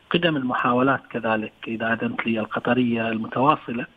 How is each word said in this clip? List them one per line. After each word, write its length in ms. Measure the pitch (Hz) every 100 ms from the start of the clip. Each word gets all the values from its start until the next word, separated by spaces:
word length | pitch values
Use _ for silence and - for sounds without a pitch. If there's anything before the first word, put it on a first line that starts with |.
| -
قدم 280 | 170 170 151
المحاولات 640 | 127 123 131 123 131 127 -
كذلك، 440 | 117 113 110 107 - -
إذا 260 | 113 113
أذنت 320 | 113 117 120 -
لي، 140 | 113
القطرية 680 | 107 - - 123 123 117 113
المتواصلة 760 | 110 110 - 139 151 - 120 -